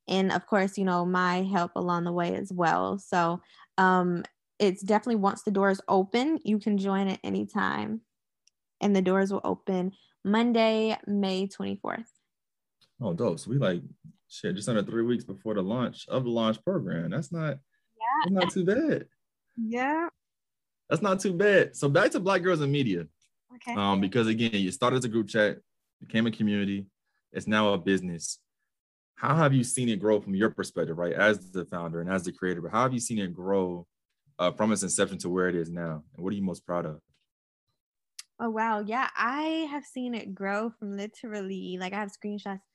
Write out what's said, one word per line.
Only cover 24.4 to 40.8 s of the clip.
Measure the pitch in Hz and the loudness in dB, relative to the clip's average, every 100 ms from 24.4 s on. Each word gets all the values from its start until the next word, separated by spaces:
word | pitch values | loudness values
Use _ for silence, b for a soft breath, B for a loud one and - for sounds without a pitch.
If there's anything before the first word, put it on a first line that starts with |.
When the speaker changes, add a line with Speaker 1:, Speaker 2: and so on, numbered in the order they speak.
| 117 | 0
Speaker 2:
you | 104 92 | 0 -2
started | - 123 127 | 0 2 2
as | |
a | 127 | 0
group | 113 104 | -2 0
chat, | 113 104 - - _ _ _ | 2 2 0 -10 _ _ _
became | - 113 113 | -4 0 0
a | |
community. | 110 107 104 98 98 98 _ _ _ _ | 0 0 0 0 -4 -8 _ _ _ _
It's | - 98 | -8 0
now | 107 107 | 2 4
a | 101 | 2
business. | 85 95 90 85 - - _ _ _ _ _ _ _ - | 2 0 0 -8 -10 -12 _ _ _ _ _ _ _ -4
How | 120 156 | 0 4
have | 151 | 6
you | 135 | 6
seen | 117 - 123 | 2 0 0
it | 104 | 2
grow | 104 104 | 4 2
from | 101 | 2
your | 95 110 | 2 2
perspective, | - 90 - 80 82 | 0 -4 -4 -4 -2
right? | 87 | -2
As | 82 104 104 90 | 2 4 2 -2
the | 95 85 | -8 -6
founder | 90 85 82 | -6 -6 -6
and | 87 | -2
as | 95 | -2
the | 90 | -4
creator, | - 92 87 | -4 -4 -4
but | 82 | -2
how | 107 | 0
have | - | 0
you | 127 | 0
seen | - 110 | -4 -4
it | 95 | -4
grow, | 87 90 98 92 87 87 _ _ _ _ - | -6 -2 0 0 -4 -12 _ _ _ _ -2
uh, | 90 | -2
from | 82 110 | 2 2
its | 101 | 0
inception | 98 - 95 92 | 0 0 0 -2
to | 87 | -2
where | 92 90 | 0 0
it | 87 | 0
is | 82 | -4
now? | 85 85 78 - | -6 -6 -8 -12
And | - | -10
what | 90 | -6
are | 104 | -4
you | |
most | 98 82 - | -4 -6 -6
proud | 87 82 | -6 -4
of? | 76 _ _ _ _ _ _ _ _ _ _ _ - - - | -10 _ _ _ _ _ _ _ _ _ _ _ -20 -20 -8
Speaker 1:
Oh, | 233 | -4
wow. | 220 226 214 | -2 -2 -2
Yeah, | 208 233 262 - | -2 -4 -4 -2
I | 226 277 311 320 311 | -2 -2 -2 -2 -4
have | 294 - | -8 -10
seen | - 247 | -8 -6
it | 233 - | -6 -8
grow | 190 196 202 226 | -6 -4 -2 -4
from | 226 | -6